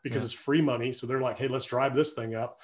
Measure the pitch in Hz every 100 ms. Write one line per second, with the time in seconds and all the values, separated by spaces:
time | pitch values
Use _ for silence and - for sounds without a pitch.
0 | 135 123 123 - - 151 151 120 120 123
1 | 120 131 127 120 131 131 - 127 135 127
2 | 151 - 113 113 120 -